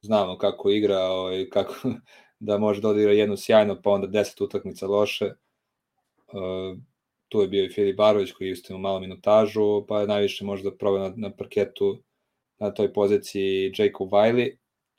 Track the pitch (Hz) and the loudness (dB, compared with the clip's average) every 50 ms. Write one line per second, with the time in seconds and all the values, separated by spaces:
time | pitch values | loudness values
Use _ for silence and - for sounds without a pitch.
0 | - 104 110 104 98 92 92 - - 101 95 - - 101 101 107 107 101 98 95 | -2 0 0 2 2 0 -2 0 -2 -2 -2 0 0 2 2 4 2 2 2 2
1 | 92 92 92 92 92 92 92 95 95 - - 104 95 - - - - 131 110 - | 0 -2 -2 -2 -4 -4 -4 -4 -6 -2 0 -2 -2 -2 -6 -8 -6 -6 -6 -6
2 | _ _ - - _ _ _ _ 110 104 104 101 107 107 104 101 104 110 104 104 | _ _ -20 -20 _ _ _ _ -4 -2 0 0 2 0 0 0 0 2 2 4
3 | 104 104 104 104 104 104 101 98 - - 113 107 104 104 95 92 - 104 101 101 | 4 4 6 4 4 2 0 -6 0 4 6 6 6 4 0 -2 0 2 2 2
4 | 95 92 98 107 101 - - - 101 98 - 101 - 95 - - 95 95 101 104 | 0 -2 0 0 0 0 -2 -6 -6 -4 -4 -8 -8 -8 -12 -8 -4 -2 0 0
5 | 107 104 - - 107 98 - _ _ _ _ _ _ _ _ _ _ _ _ _ | 0 0 -2 -4 -6 -6 -6 _ _ _ _ _ _ _ _ _ _ _ _ _
6 | _ _ _ _ _ _ - 98 92 92 92 92 92 95 92 104 120 _ _ _ | _ _ _ _ _ _ -12 -8 -8 -6 -6 -6 -8 -10 -12 -14 -18 _ _ _
7 | _ _ _ _ _ _ - 110 101 92 95 98 95 87 - - 101 98 95 98 | _ _ _ _ _ _ 0 0 0 2 2 -2 -2 -2 -2 -2 0 0 2 4
8 | 104 107 107 104 98 87 - _ 95 95 92 92 - - 95 92 95 98 95 95 | 4 4 4 4 0 -2 -6 _ -8 -8 -8 -8 -10 -14 -12 -8 -6 -4 -4 -4
9 | 92 92 92 90 - 104 107 107 110 104 101 107 107 104 104 104 101 - 110 104 | -6 -10 -14 -4 2 4 4 4 4 2 2 0 2 2 2 0 -2 -2 -2 -2
10 | 104 101 104 101 101 98 - - 104 101 101 95 95 98 92 _ - 101 98 98 | -2 0 0 0 0 -2 -2 -6 -8 -8 -8 -6 -6 -8 -8 _ -2 0 0 0
11 | 98 92 87 117 107 98 98 - 101 - - 104 101 - - - 101 101 98 95 | -2 -6 -8 -8 -10 -10 -10 -12 -14 -6 -2 -2 -2 -2 -2 -2 -2 -2 -2 -4
12 | _ _ _ _ _ _ _ _ _ _ _ _ 107 101 101 - 107 98 - 104 | _ _ _ _ _ _ _ _ _ _ _ _ -8 -6 -2 -2 -2 -2 2 0
13 | 101 101 104 101 - - - 101 98 95 95 95 95 95 95 - 107 101 - - | 2 2 2 0 0 -4 -6 -4 -2 0 0 -2 -2 -4 0 0 0 0 0 -2
14 | 98 92 101 101 107 113 117 123 120 104 - _ _ _ _ _ _ _ _ | -6 0 2 4 4 4 4 2 0 -2 -6 _ _ _ _ _ _ _ _